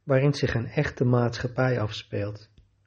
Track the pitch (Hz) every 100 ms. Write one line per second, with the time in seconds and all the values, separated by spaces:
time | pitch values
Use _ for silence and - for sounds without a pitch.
0 | - 131 143 143 131 117 110 - 143 -
1 | 123 123 120 120 123 - 127 120 107 -
2 | - 107 101 107 - _ _ _